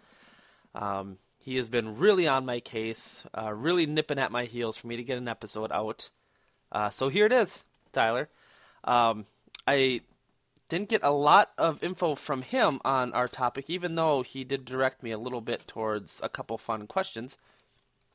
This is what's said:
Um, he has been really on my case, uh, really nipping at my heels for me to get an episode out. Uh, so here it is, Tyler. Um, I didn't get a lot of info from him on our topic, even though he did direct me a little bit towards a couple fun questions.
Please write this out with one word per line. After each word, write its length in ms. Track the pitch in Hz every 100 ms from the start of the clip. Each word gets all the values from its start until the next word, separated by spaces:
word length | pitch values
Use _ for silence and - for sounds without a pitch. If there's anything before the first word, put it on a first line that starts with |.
| _ - - - - _ _
Um, 440 | - 101 98 98 92 _ _
he 180 | - 131
has 120 | 117
been 260 | 120 110 110
really 320 | 202 190 160
on 160 | 135
my 160 | 127 123
case, 640 | - 113 113 113 - - - -
uh, 160 | 110
really 340 | 107 139 180 151
nipping 320 | 151 - 139
at 120 | 131
my 140 | 120
heels 320 | 120 120 113 107
for 100 | 117
me 100 | 117
to 60 |
get 160 | 123 123
an 80 | 123
episode 460 | 110 107 107 110
out. 380 | 82 110 - - _ _ _ _ _ -
Uh, 200 | 104 104
so 180 | - 135
here 160 | 170
it 80 | 214
is, 340 | 254 196 - - _ _
Tyler. 360 | 131 113 120 156 _ _ - - _
Um, 400 | - 123 117 107 104 _ _ - -
I 360 | 139 135 123 - _ _ _ _ _ -
didn't 220 | 165 202
get 120 | 226
a 80 | 143
lot 400 | 147 147 185 214 -
of 240 | 160 143
info 320 | 175 185 165
from 280 | 139 - 131
him 360 | 131 262 196 139
on 280 | 127 131 123
our 140 | 120 123
topic, 420 | - 123 - -
even 280 | 175 175 165
though 260 | 160 139
he 220 | 127 131
did 200 | 131 139
direct 380 | 127 131 131 -
me 80 | 117
a 80 | 107
little 220 | 123 123
bit 260 | 113 117 -
towards 540 | 113 110 107 101 -
a 60 | -
couple 300 | - - 113
fun 280 | - 110 104
questions. 520 | 185 185 113 123 - _ _ _ _ _ _ _